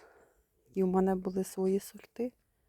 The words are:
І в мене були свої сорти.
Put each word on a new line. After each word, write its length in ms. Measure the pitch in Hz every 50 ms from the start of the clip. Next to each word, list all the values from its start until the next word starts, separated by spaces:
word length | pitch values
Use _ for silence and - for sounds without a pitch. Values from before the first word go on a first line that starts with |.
| - - - - - _ _ _ _ _ _ _ _ _ -
І 100 | 190 190
в 40 | 185
мене 280 | 180 190 190 190 190
були 280 | 185 185 190 185 190 190
свої 360 | - - - 190 190 190 196
сорти. 520 | - - - 202 - - _ - 233 247 - _ _ _ _ _ _